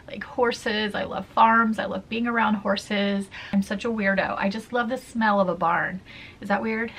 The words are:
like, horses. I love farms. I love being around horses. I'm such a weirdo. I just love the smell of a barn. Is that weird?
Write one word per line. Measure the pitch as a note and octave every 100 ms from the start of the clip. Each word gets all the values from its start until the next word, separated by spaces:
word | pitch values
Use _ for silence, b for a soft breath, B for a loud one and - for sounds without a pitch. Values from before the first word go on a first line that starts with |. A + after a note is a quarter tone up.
| -
like, | G#3
horses. | - - A#3+ A#3 A#3 G#3+ G#3 G3+
I |
love | F#3+ - G3
farms. | - A3+ A3+ A3+ A3
I | -
love | F#3+ -
being | A3+ A#3+
around | A#3 G#3+ G#3+
horses. | G3+ G3 - G3+ G3+ G3 G3 B B
I'm | G3+
such | G3 G3+ A#3+
a |
weirdo. | A3 G3 G3 E3+ -
I | G3
just | A3 -
love | A#3+ A#3
the | B3+
smell | - A#3 A3 G3+
of | F#3
a |
barn. | E3+ E3+ E3+ D#3 F#3 - B B B
Is | G3+
that | G3+
weird? | A3 A3 A3+